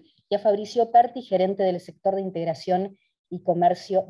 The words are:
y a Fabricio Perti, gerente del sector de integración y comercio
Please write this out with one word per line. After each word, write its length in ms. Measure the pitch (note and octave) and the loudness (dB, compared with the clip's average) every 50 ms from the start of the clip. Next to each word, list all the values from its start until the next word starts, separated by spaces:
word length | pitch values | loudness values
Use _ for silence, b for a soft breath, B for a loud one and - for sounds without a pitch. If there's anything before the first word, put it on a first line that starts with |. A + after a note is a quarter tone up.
| b b b b b _ | b b b b b _
y 60 | G#3 | -4
a 40 | G3+ | 0
Fabricio 520 | G3+ A3 G3+ G3+ G#3+ G3+ - A#3+ A3+ A#3 | 2 2 0 0 -2 -4 -2 -2 0 4
Perti, 300 | A#3 A#3+ A#3 A#3 - C4 | 6 6 4 4 0 -12
gerente 420 | A#3+ - F#3+ F3+ F#3 F#3+ G3 G3 G3 | -6 -2 0 0 0 0 0 0 0
del 160 | F#3 F3+ E3+ | 0 0 -2
sector 360 | - - - _ - G3 F#3+ | -8 -14 -16 _ -2 -2 -2
de 60 | G3 | -2
integración 760 | G3 F#3+ F#3 E3+ E3 E3 D#3 - - F#3+ F3+ F#3 G3 G3+ G3 b b b b _ _ _ | -4 -6 -6 -4 -4 -4 -6 -6 -2 -2 0 0 -2 -4 -10 b b b b _ _ _
y 120 | F#3 F3+ | -14 -4
comercio 640 | - F#3 E3+ E3+ F3 F3+ F3+ - - - F#3+ F#3+ F#3+ | -2 0 2 2 2 2 2 0 -4 -2 -2 -2 -2